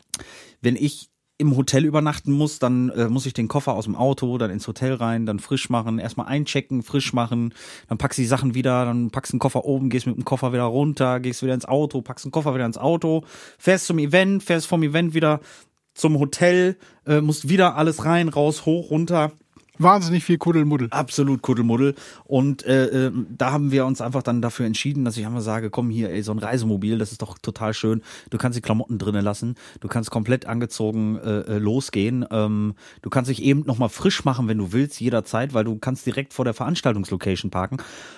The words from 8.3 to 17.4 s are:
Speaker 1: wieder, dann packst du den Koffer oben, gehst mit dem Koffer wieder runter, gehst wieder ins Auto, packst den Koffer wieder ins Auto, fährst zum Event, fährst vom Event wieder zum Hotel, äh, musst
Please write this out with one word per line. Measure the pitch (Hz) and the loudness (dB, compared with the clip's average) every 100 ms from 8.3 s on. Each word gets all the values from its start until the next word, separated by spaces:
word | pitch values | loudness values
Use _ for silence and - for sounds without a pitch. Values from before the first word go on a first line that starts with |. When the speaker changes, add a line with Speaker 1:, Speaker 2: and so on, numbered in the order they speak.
| 127 131 | 2 0
Speaker 1:
wieder, | 120 127 123 123 | 0 2 2 2
dann | 120 117 | 0 -2
packst | 131 - | -4 -4
du | 123 | 0
den | |
Koffer | 135 127 147 | 0 0 0
oben, | 135 135 | 0 0
gehst | 123 123 | 0 -2
mit | 113 | -4
dem | |
Koffer | - 131 131 | -2 -2 0
wieder | 123 | 0
runter, | 120 123 147 143 127 127 | 0 2 0 2 0 0
gehst | 127 120 | -2 -4
wieder | 131 | -2
ins | 127 - | -2 0
Auto, | 135 147 135 | 0 0 -2
packst | - - | -8 -12
den | 139 | -6
Koffer | 160 151 | -2 0
wieder | 127 | 0
ins | 117 110 | -2 0
Auto, | 135 170 165 160 156 - - - | 0 2 2 0 -2 -14 -20 -2
fährst | - 185 | 2 2
zum | - 165 | 2 0
Event, | 147 175 190 196 | 4 4 4 2
fährst | - 170 160 | 0 0 0
vom | 170 | 0
Event | 151 156 170 | 2 2 0
wieder | 160 156 147 - - _ _ _ | 2 2 2 -4 -20 _ _ _
zum | - 160 151 | 0 2 4
Hotel, | 143 - 175 180 180 185 - _ - | 2 2 4 6 4 0 -10 _ 0
äh, | 151 | 2
musst | 151 151 | 2 0